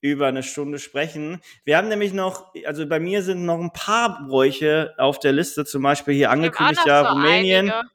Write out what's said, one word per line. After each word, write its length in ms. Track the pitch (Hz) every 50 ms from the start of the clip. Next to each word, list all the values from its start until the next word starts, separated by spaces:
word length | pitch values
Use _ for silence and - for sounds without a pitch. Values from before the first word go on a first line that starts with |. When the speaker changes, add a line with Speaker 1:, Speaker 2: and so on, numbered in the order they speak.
Speaker 1:
über 300 | - 143 143 139 147 135 127
'ne 100 | 135 131
Stunde 360 | 135 - - 147 143 147 143
sprechen. 600 | - - _ 143 151 160 156 156 151 151 175 175 _ - - _ _
Wir 120 | 139 147 165
haben 100 | 190 220
nämlich 240 | 214 208 208 208 185
noch, 400 | 196 190 185 185 - - _ _ 165 -
also 200 | - 156 147 160
bei 140 | 147 160 156
mir 220 | 160 175 190 202 190
sind 240 | 180 190 180 175
noch 120 | 170 170 170
'n 120 | 170 170 -
paar 540 | - - - 208 226 240 233 185 151 147 135
Bräuche 680 | 135 135 131 139 135 - 156 151 151 156 156 - - -
auf 200 | 127 143 143 -
der 140 | - - 135
Liste, 320 | 143 180 180 - - 147
zum 180 | - - 143 131
Beispiel 320 | 139 143 139 - - 143
hier 160 | 139 139 110 123
Speaker 2:
Ich 60 | 147 160
hab 120 | 165 160
auch 160 | - 226 - -
Speaker 1:
angekündigt, 120 | - 170
Speaker 2:
noch 20 |
Speaker 1:
ja, 140 | 151 143 143
Speaker 2:
so 60 | 143 143
Speaker 1:
Rumänien. 680 | - - 143 151 170 - 190 185 190 190 196 202 220
Speaker 2:
einige. 140 | 226 240 247